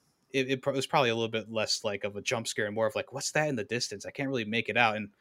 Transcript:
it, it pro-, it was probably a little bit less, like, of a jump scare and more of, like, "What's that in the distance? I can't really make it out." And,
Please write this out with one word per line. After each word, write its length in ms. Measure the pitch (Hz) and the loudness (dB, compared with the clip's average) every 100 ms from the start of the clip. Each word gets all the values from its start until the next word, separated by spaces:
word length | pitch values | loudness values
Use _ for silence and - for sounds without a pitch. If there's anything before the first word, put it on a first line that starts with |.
| _ _ _ | _ _ _
it, 180 | 139 131 | 0 0
it 120 | 135 | 0
pro-, 100 | 139 | 0
it 20 | 135 | 0
was 100 | 131 | 2
probably 240 | 156 123 | 4 4
a 40 | |
little 160 | 113 113 | 4 0
bit 200 | 113 107 | -2 -2
less, 340 | 110 104 - | -2 0 0
like, 200 | 107 101 | -2 -2
of 120 | 104 101 | -4 -4
a 60 | |
jump 240 | 98 117 113 | -2 -2 -2
scare 180 | - 107 | -2 -2
and 80 | |
more 120 | 107 110 | 2 0
of, 80 | |
like, 180 | 104 95 | 0 -4
"What's 200 | 131 - | -4 -2
that 160 | 151 151 | 0 2
in 80 | 127 | 0
the 80 | |
distance? 420 | 101 117 - 101 92 | -2 -2 -4 -6 -10
I 40 | |
can't 160 | - 139 | -6 -2
really 160 | 131 | -2
make 240 | 107 113 117 | 0 -2 0
it 80 | 120 | 4
out." 200 | 117 107 | 4 4
And, 140 | 104 _ | -6 _